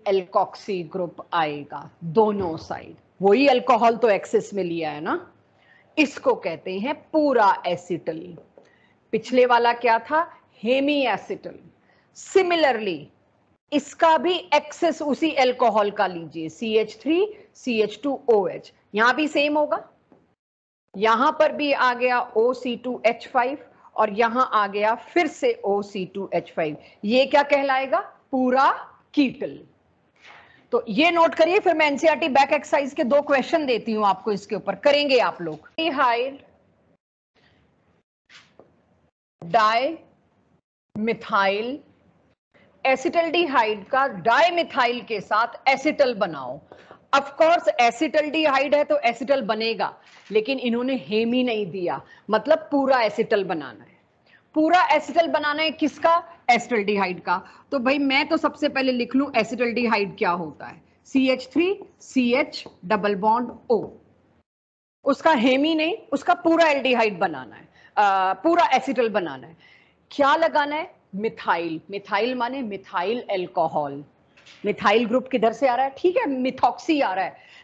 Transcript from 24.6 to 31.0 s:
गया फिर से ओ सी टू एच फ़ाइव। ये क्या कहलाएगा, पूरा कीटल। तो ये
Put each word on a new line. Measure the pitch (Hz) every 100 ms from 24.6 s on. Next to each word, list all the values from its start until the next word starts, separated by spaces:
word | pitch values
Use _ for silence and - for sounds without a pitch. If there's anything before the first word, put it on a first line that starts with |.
| 202
गया | 202 208
फिर | 240 - 339 339
से | - 254 233
ओ | 202 202
सी | 202 202 180
टू | 196 190
एच | 175 -
फ़ाइव। | - 160 151 - _
ये | 208 254 269
क्या | 285
कहलाएगा, | 285 285 277 262 269 320 415 _ _
पूरा | 262 254 254 294 440 - - _
कीटल। | - 262 - 175 143 - _ _ _ _ _ - - - _ _
तो | 240 -
ये | 208